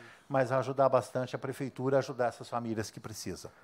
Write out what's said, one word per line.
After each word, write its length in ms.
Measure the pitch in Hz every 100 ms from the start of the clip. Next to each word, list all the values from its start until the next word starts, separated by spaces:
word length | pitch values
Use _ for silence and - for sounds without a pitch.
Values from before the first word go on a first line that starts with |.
| - - -
mas 240 | 143 127
ajudar 380 | 131 123 135 135
bastante 440 | 127 117 - 123
a 60 | 127
prefeitura 560 | - 127 135 - 131 139
a 40 |
ajudar 280 | 131 127 120
essas 220 | - 131
famílias 420 | 120 117 110 107
que 80 | -
precisam. 500 | 110 107 - 87 - -